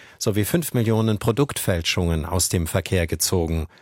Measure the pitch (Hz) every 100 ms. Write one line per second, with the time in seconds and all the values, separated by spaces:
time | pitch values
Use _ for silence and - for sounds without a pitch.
0 | - - 120 104 101 175 156 127 113 110
1 | 110 104 120 113 143 - - 87 - -
2 | 87 82 76 90 - 92 85 95 - 92
3 | 85 - - 92 82 82 78 -